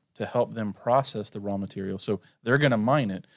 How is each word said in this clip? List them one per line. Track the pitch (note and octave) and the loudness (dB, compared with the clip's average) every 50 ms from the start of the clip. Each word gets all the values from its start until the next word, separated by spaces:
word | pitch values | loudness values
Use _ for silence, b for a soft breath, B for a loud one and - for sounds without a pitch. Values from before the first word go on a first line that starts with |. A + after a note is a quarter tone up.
| _ _ _ | _ _ _
to | - G#2+ - | -10 -8 -2
help | - B2+ A#2 G#2+ A2+ | 0 0 0 0 -2
them | A2+ G#2+ G#2 | -6 -4 -4
process | F2+ - - A#2 B2 C#3 C#3 - - G#2+ G2+ - | -6 -6 0 2 2 2 2 0 -4 -6 -8 -8
the | - G#2+ | -10 -8
raw | G2+ G2+ G2+ G2 | -6 -4 -4 -4
material. | G2 F#2 - G2 G2 F#2+ F#2+ G2 | -4 -6 -6 -8 -6 -6 -6 -6
So | - - G#2 F#2 b b b b - | -2 -2 -2 -4 b b b b 0
they're | A#2 B2+ C#3 | 2 2 4
gonna | C#3+ C3+ A#2+ G#2+ | 4 4 4 4
mine | G#2+ B2 C#3+ D3+ B2 G2+ | 2 2 2 2 2 0
it, | F#2+ F#2 - b b | -4 -8 -10 b b